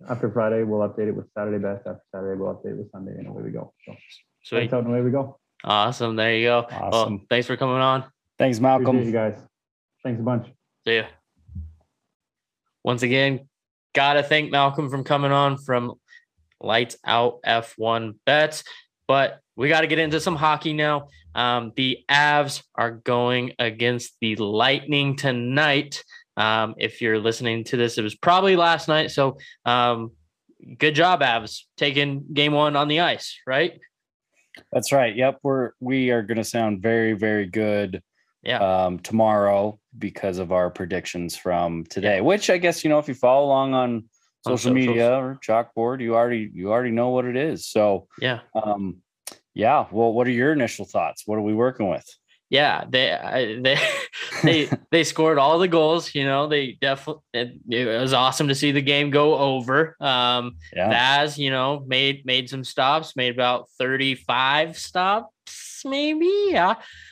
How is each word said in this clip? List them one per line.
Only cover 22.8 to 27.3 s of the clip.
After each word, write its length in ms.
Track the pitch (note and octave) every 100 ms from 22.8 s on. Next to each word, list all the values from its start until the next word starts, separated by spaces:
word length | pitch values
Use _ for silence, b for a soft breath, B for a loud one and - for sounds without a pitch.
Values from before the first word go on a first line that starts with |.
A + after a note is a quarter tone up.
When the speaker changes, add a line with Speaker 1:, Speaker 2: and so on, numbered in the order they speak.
| A#2
Speaker 2:
going 600 | A2+ - B2 A#2+ B2 B2 -
against 560 | A#2 A2 A#2+ A#2+ - -
the 140 | A2+ G#2
Lightning 800 | G#2 G#2+ B2+ C#3 D3 C#3+ C#3 C3+
tonight. 880 | C#3 B2 B2 C3+ D3+ C#3+ C#3+ - - B B -
Um, 380 | G#2+ A2 A2 A2
if 240 | G#2+ -
you're 180 | A#2 A2
listening 460 | A2